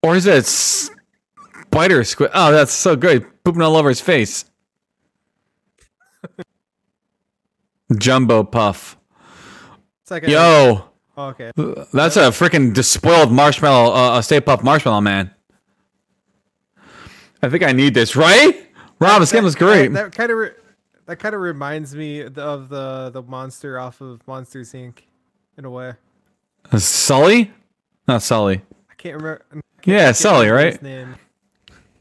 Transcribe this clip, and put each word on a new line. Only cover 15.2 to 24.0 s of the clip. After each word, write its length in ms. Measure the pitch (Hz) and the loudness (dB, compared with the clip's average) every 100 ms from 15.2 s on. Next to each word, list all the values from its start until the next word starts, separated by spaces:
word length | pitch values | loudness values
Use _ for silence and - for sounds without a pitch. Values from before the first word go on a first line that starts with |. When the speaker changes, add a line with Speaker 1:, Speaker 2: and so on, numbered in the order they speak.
| 95 _ _ _ _ _ _ _ _ _ _ _ _ _ _ _ _ - - - _ _ | -4 _ _ _ _ _ _ _ _ _ _ _ _ _ _ _ _ -20 -20 -20 _ _
Speaker 1:
I 60 | 131 | -4
think 120 | 160 | -2
I 100 | 165 | 0
need 200 | 127 139 | 2 2
this, 220 | 120 113 131 | 2 0 2
right? 500 | 160 208 302 - - _ - _ | 4 6 4 2 -10 _ -20 _
Rob, 220 | 175 208 | 2 4
this 100 | 160 | 2
Speaker 2:
That, 60 | 226 | 0
Speaker 1:
game 60 | |
looks 100 | 196 143 | 0 0
Speaker 2:
that, 80 | |
Speaker 1:
great. 280 | 180 208 131 | 2 4 2
Speaker 2:
that 200 | 165 208 | -2 -8
kinda 220 | - 233 | -8 -6
re-, 160 | 226 214 - _ _ _ _ | -4 -8 -12 _ _ _ _
that 120 | - 165 | -18 -12
kinda 200 | 214 208 | -10 -8
reminds 560 | 180 147 143 151 147 | -8 -10 -10 -12 -12
me 260 | 143 151 147 | -14 -14 -14
th-, 160 | 131 135 | -16 -14
of 300 | 147 143 131 | -12 -12 -14
the, 400 | 139 135 131 131 | -14 -12 -12 -14
the 100 | 123 | -16
monster 560 | 123 131 131 131 147 127 | -16 -16 -16 -16 -14 -14
off 220 | 127 - | -14 -18